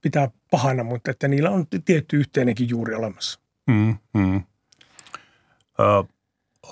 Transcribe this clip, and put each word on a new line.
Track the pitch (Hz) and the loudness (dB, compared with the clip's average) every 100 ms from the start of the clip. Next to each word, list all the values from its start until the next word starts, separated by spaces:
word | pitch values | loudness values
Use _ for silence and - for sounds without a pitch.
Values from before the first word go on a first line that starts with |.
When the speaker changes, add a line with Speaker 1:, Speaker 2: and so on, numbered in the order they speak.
Speaker 1:
pitää | 147 147 131 _ - | -2 0 -2 _ -2
pahana, | 147 135 127 | 0 0 -2
mutta | 117 123 - | -4 -6 -8
että | 127 139 | -4 0
niillä | 139 165 | 2 2
on | 190 151 185 | 0 -2 -4
tietty | - 160 - 147 | 0 0 2 -2
yhteinenkin | 143 135 123 110 120 | 0 0 0 0 -2
juuri | 117 113 | -2 -4
olemassa. | 110 110 - - - _ _ - | -4 -6 -8 -10 -12 _ _ 0
Speaker 2:
Mm, | 107 110 104 _ | 2 2 0 _
mm. | 107 95 95 - _ _ _ _ - - - _ _ _ _ _ - | 0 2 0 -4 _ _ _ _ -20 -20 -20 _ _ _ _ _ 0
Ö, | 104 101 98 _ _ _ _ _ - | 2 2 -2 _ _ _ _ _ -6